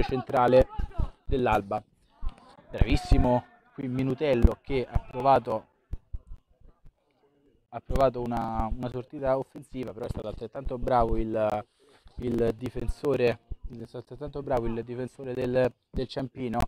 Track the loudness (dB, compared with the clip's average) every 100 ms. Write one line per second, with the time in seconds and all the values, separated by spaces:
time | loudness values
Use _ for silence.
0 | 2 -2 0 2 6 6 6 0 -6 -2
1 | -4 -4 -4 0 2 2 0 -6 -8 _
2 | _ _ -6 -6 -20 -20 -12 0 2 2
3 | 4 4 6 2 -2 _ _ -10 -6 -2
4 | -2 0 2 4 4 0 -4 -4 0 -2
5 | -2 -2 4 4 4 -6 -6 _ _ -12
6 | -10 -14 -12 -18 _ _ -20 _ -20 _
7 | _ _ _ _ _ _ _ -16 -2 4
8 | 4 4 -2 -2 -2 -2 -4 -4 -4 -6
9 | -10 -4 0 0 -2 -12 -14 -8 -8 -8
10 | -8 -8 -8 -10 -10 -8 -6 -4 2 2
11 | 4 2 0 2 0 0 -6 _ _ _
12 | -20 -8 -2 0 0 0 -6 -6 -4 -2
13 | 0 2 2 0 _ -12 -10 -12 -14 -14
14 | -16 -14 -12 -10 -2 0 0 -4 -6 -8
15 | -8 -10 -10 -4 0 2 2 0 _ -8
16 | -6 -6 -8 -6 -6 -2